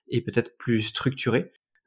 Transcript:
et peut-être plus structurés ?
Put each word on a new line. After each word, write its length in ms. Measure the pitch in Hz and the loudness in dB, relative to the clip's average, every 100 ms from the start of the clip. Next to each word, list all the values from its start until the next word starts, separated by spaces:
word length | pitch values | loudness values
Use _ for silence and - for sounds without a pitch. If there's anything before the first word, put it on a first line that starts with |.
| - | -4
et 140 | 123 | -2
peut-être 340 | - - - - | 0 0 -2 -2
plus 260 | - 113 | 0 0
structurés ? 680 | 110 - 139 131 - 117 - _ _ _ | 0 -2 -2 -2 0 0 0 _ _ _